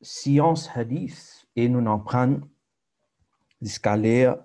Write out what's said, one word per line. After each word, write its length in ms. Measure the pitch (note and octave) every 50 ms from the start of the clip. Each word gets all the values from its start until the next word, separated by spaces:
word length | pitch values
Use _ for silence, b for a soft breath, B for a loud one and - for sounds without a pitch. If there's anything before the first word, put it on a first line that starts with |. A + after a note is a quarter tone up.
science 680 | - - - - - C#3 C#3+ C#3+ D3 E3 E3 D#3+ - - -
hadith 720 | B2 A#2 A2+ C3 - - - - - - - - - _ _ _
et 140 | A#2 A#2+ A#2+
nous 160 | B2 B2 A#2
en 120 | A2 G#2+ G#2
prendre 480 | G#2 - - B2 B2+ C3 D3 C#3+ - - _ _ _ _ _ _ _ _ _ _ _ _ _ _ _ _ _ _ _ _ _ _
jusqu'à 340 | A2+ G2+ - - - G#2 G#2
l'air 400 | G#2+ G#2+ A2+ A#2 B2 B2+ B2 - -